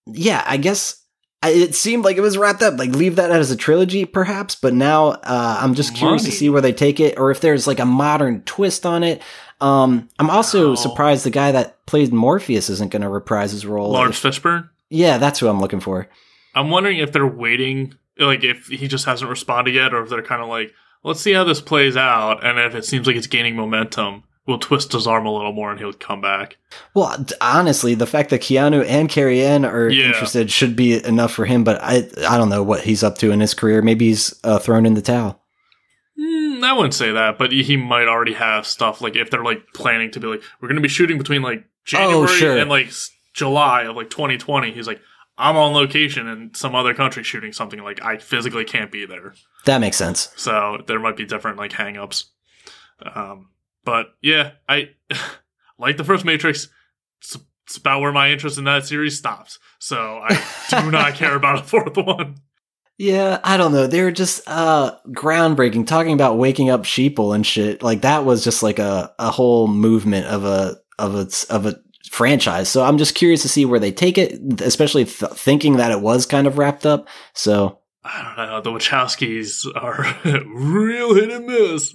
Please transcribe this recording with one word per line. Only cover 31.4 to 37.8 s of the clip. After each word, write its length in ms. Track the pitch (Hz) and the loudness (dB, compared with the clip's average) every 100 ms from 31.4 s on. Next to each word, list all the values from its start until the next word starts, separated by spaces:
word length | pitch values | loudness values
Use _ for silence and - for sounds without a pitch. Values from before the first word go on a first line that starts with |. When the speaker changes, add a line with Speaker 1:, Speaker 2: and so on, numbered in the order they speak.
| 107 | 0
Speaker 1:
him, 180 | 123 | 2
but 160 | 113 107 | 2 0
I, 260 | - 123 - - 80 | 2 0 0 -4 0
I 80 | 120 | 2
don't 100 | 110 | 2
know 140 | 101 | 2
what 200 | 101 104 | 0 0
he's 200 | 110 104 | 0 0
up 160 | 107 - | 0 2
to 120 | 107 | 2
in 80 | 104 | 2
his 140 | 107 | 0
career. 280 | - 110 110 | 0 2 4
Maybe 240 | 113 113 113 | 4 4 4
he's, 260 | 107 - - | 2 -2 -4
uh, 140 | 110 107 | 0 0
thrown 280 | - 113 113 | 2 4 4
in 80 | |
the 80 | 107 | 2
towel. 380 | 101 123 107 - _ _ _ _ _ _ _ 302 | 0 -2 -2 -8 _ _ _ _ _ _ _ -8
Speaker 2:
Mm, 440 | 311 320 302 262 | -4 -2 -2 -2
I 80 | 247 | 0
wouldn't 220 | 262 147 | 2 0
say 180 | - 113 | 0 0
that, 260 | 110 110 107 | 2 0 2
but 140 | 127 | 0
he 240 | 135 135 | 0 2
might 320 | 139 | 0